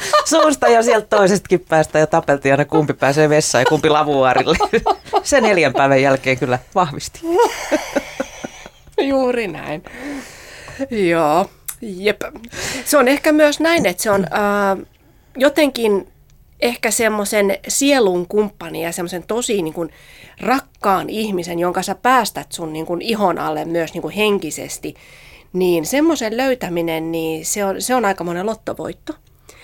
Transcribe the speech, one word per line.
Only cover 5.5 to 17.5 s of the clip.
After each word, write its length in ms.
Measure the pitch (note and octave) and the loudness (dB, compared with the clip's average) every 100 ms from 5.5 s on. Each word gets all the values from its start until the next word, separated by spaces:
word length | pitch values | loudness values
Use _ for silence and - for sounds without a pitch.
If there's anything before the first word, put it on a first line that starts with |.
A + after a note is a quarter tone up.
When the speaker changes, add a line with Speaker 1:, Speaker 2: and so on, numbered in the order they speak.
| F#3 C#3+ | 4 2
Speaker 1:
päivän 300 | B2 C#3 C3+ | 2 4 4
jälkeen 360 | C#3 C3+ C3 B2+ | 4 2 0 -2
kyllä 200 | C3 B2 - | 0 -2 -2
vahvisti. 460 | G3 F3 - - - E4 F4+ A4+ - - E4+ - - - - | -2 -2 -4 -12 -10 -2 2 2 0 -4 -4 -2 -6 -6 -10
<laughs> 920 | - - - - - _ - - C#4 | -10 -10 -16 -16 -20 _ -8 -4 0
Speaker 2:
Juuri 400 | C4+ B3+ A#3+ G#3 | 0 0 -2 -4
näin. 340 | D3+ C#3+ D3+ - B3 C#4 C#4 - - - - - - C4+ | -8 -10 -10 -12 -14 -12 -12 -14 -20 -20 -20 -18 -10 -6
Joo, 560 | A3+ F3+ E3 D3+ D#3+ G3+ _ - - | 0 2 2 2 2 0 _ -16 -14
jep. 400 | A3+ F3+ G3+ - - C#4+ A#3 - - C4+ | -12 -4 -2 -2 -8 -12 -16 -10 -8 -8
Se 140 | - C#4+ | 0 4
on 100 | B3 | 4
ehkä 240 | C#4+ D#4+ | 2 2
myös 280 | D4+ D4+ C#4+ | 4 4 4
näin, 260 | D#4+ E4+ G#3+ | 2 2 0
että 160 | F3+ | -2
se 80 | A3+ | 0
on, 140 | G3+ | 0
äh, 600 | F#3+ G#3+ G3+ G3+ G3 G3 - _ _ _ _ C4+ | 0 0 0 0 0 -2 -6 _ _ _ _ 0
jotenkin 720 | C#4 C#4+ C#4+ - A3 G3+ - _ _ _ - _ | 2 4 0 2 0 0 -2 _ _ _ -20 _
ehkä 300 | A#3+ A#3+ A3+ | -4 -2 -4
semmoisen 680 | - A3 G#3+ G3+ G#3+ G3 | 0 0 0 -2 0 0